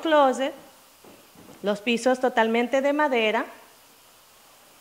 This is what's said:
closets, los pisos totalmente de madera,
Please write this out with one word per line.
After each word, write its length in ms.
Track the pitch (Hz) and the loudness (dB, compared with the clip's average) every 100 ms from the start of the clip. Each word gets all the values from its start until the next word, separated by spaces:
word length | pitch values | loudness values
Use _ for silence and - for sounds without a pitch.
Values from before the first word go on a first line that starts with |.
closets, 540 | 330 302 269 240 269 - - - - - - - - - - - | 0 4 4 2 -4 -8 -20 -20 -20 -20 -20 -20 -20 -20 -20 -8
los 200 | 190 208 | -4 -4
pisos 380 | 247 226 254 254 | -2 0 0 0
totalmente 600 | 254 247 226 233 240 269 | 0 0 0 0 0 0
de 120 | 277 | 0
madera, 520 | 285 302 240 220 220 - - - - - - - - - - - - - - | 0 0 0 0 -2 -6 -12 -20 -20 -20 -20 -20 -20 -20 -20 -20 -20 -20 -20